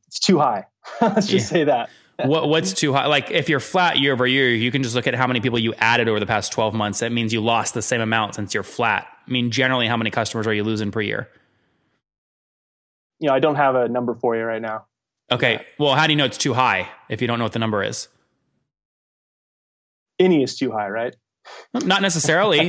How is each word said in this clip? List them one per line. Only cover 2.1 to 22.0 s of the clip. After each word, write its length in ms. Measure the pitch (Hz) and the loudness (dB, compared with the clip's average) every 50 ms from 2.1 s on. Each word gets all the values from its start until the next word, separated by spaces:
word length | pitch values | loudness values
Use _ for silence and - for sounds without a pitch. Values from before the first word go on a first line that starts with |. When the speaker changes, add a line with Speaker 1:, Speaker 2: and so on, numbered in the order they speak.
| _ - 127 | _ -4 0
Speaker 2:
What, 240 | 131 151 160 135 147 | 0 0 2 2 2
what's 240 | 156 160 160 185 | 0 0 0 -2
too 200 | 190 - - 147 | -2 -2 0 0
high? 140 | 131 139 123 | 2 2 2
Like, 260 | 143 151 143 131 - | 2 2 0 0 0
if 160 | - 170 139 - | -2 -2 0 0
you're 100 | 151 135 | 0 -2
flat 400 | - - - 185 180 170 156 135 | -2 -2 0 2 2 2 2 2
year 140 | 139 143 | 2 2
over 120 | 135 120 123 | 2 2 2
year, 220 | 127 127 139 135 123 | 2 2 2 2 2
you 200 | 120 113 113 123 | 2 0 0 0
can 140 | 120 139 135 | -2 -2 -2
just 100 | 117 113 | -2 -2
look 140 | 123 117 139 | -2 -2 -2
at 60 | 123 | 0
how 100 | 120 131 | 0 0
many 140 | 127 127 120 | 0 0 0
people 180 | 107 127 117 120 | 0 0 0 0
you 160 | 113 113 107 - | 0 -2 0 2
added 300 | 113 113 120 120 117 113 | 2 4 4 4 2 2
over 120 | 107 104 | 0 0
the 60 | 104 | 0
past 260 | 101 113 107 - - | 0 0 -2 -2 -2
twelve 200 | - - 110 107 | -2 -2 -2 0
months. 280 | 101 110 107 104 101 - | 0 -2 -2 -2 -2 -4
That 100 | 120 117 | -4 -4
means 220 | 120 117 117 107 | -2 -2 -2 -2
you 80 | 113 113 | -2 0
lost 340 | 107 117 117 110 104 - - | 0 2 2 2 0 -2 -4
the 80 | 120 | -4
same 180 | 104 - 127 117 | -4 -2 -2 -2
amount 360 | 113 107 113 113 107 104 - | -2 0 0 0 -2 -2 -4
since 180 | - 107 104 - | -8 -8 -6 -6
you're 80 | 107 | -6
flat. 460 | 98 - - - 120 113 104 98 - - - - _ | -6 -6 -4 -2 0 0 0 -2 -4 -6 -12 -18 _
I 40 | - | -6
mean, 200 | 127 127 120 120 | -4 -2 -2 -2
generally, 380 | 110 127 131 131 131 127 120 110 | 0 0 0 2 2 0 0 0
how 80 | 117 | 0
many 160 | 113 113 110 | 0 -2 -2
customers 340 | - 123 110 - - 113 107 | -2 -2 -2 -2 -2 -2 -2
are 80 | 113 110 | 0 0
you 80 | 104 | 0
losing 300 | 104 110 110 107 107 104 | 0 -2 -2 -2 -2 -4
per 80 | 101 113 | -2 -4
year? 280 | 107 104 107 107 - - _ _ _ _ _ _ _ _ _ _ _ _ _ _ _ _ _ _ _ _ _ _ _ _ _ _ _ _ _ _ _ _ _ _ _ _ _ - | -4 -4 -4 -6 -8 -10 _ _ _ _ _ _ _ _ _ _ _ _ _ _ _ _ _ _ _ _ _ _ _ _ _ _ _ _ _ _ _ _ _ _ _ _ _ -4
Speaker 1:
You 100 | 156 143 | 0 2
know, 60 | 135 | 2
I 60 | 135 | 4
don't 160 | 156 156 147 | 4 2 2
have 180 | 143 143 135 131 | 2 2 2 4
a 140 | 127 120 117 | 2 2 0
number 260 | 120 123 123 117 117 | 0 -2 -2 -2 -4
for 220 | 117 - 123 117 | -2 0 0 0
you 80 | 113 113 | 0 -2
right 180 | 113 113 110 | -2 -4 -4
now. 240 | 113 110 110 110 - _ _ _ _ _ _ _ _ - | -6 -6 -8 -10 -12 _ _ _ _ _ _ _ _ -4
Speaker 2:
Okay. 220 | 127 120 - 120 113 | -2 0 2 2 0
Speaker 1:
Yeah. 80 | 113 - - - - | 0 -4 -10 -6 -2
Speaker 2:
Well, 140 | 147 143 131 | 0 2 4
how 100 | 143 156 | 4 4
do 60 | 156 | 4
you 40 | 151 | 4
know 80 | 147 143 | 2 2
it's 120 | 123 - - | 0 0 -2
too 160 | - 151 120 | -2 0 2
high 340 | 123 127 120 101 92 90 - - - - - | 2 2 2 2 0 -2 -6 -12 -16 -12 -8
if 120 | 131 107 | -6 -4
you 60 | 123 | -2
don't 120 | 117 117 117 | -2 -2 -2
know 60 | 117 | -2
what 60 | 107 | -2
the 60 | - 117 | -2 -2
number 240 | 113 113 107 101 | -2 -2 0 -2
is? 240 | 98 107 117 - - - _ _ _ _ _ _ _ _ _ _ _ _ _ _ _ _ _ _ _ _ _ _ _ _ _ _ _ _ _ _ _ _ _ _ _ _ _ _ _ _ _ - | -2 -2 -4 -6 -10 -12 _ _ _ _ _ _ _ _ _ _ _ _ _ _ _ _ _ _ _ _ _ _ _ _ _ _ _ _ _ _ _ _ _ _ _ _ _ _ _ _ _ 2
Speaker 1:
Any 240 | 185 185 175 147 131 | 4 4 4 4 2
is 120 | 120 - | 0 -2
too 140 | - 135 123 | -4 -4 -4
high, 200 | 113 107 104 98 | -4 -4 -6 -4
right? 260 | 104 113 117 127 - _ _ _ _ _ - - - - - _ | -4 -6 -6 -6 -8 _ _ _ _ _ -20 -20 -20 -20 -14 _
Speaker 2:
Not 280 | - - - - 185 196 | -8 -4 0 0 0 2